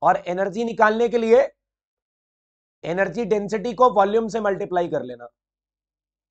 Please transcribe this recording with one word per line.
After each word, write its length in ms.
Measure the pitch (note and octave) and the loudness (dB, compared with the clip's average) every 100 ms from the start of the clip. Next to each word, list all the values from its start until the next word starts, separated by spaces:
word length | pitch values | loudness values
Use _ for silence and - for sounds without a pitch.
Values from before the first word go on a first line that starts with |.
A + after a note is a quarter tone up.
और 200 | D3+ F#3+ F3+ | 0 0 -2
एनर्जी 360 | F3+ G3 F#3 | -4 -4 -4
निकालने 440 | A#3 G3+ G#3+ A3 A#3 | -6 2 2 2 0
के 100 | A#3 | 0
लिए 240 | A3+ A#3+ - - _ _ _ _ _ _ _ _ _ _ _ _ | 4 4 4 -4 _ _ _ _ _ _ _ _ _ _ _ _
एनर्जी 400 | - F3+ F#3+ E3+ G#3+ | -6 -2 -2 -2 -2
डेंसिटी 460 | G#3 G3+ A3 A#3+ | -2 -2 -4 -4
को 160 | A3+ B3 | 2 4
वॉल्यूम 340 | G3+ G3+ A3 A3+ | 4 2 0 -2
से 120 | G3 | -2
मल्टीप्लाई 480 | G#3 F#3 G3+ F3 F3 | -2 -2 -4 -4 -2
कर 140 | D3 | -4
लेना, 260 | B2+ A#2+ A#2 _ _ _ _ _ _ _ _ _ _ | -8 -12 -18 _ _ _ _ _ _ _ _ _ _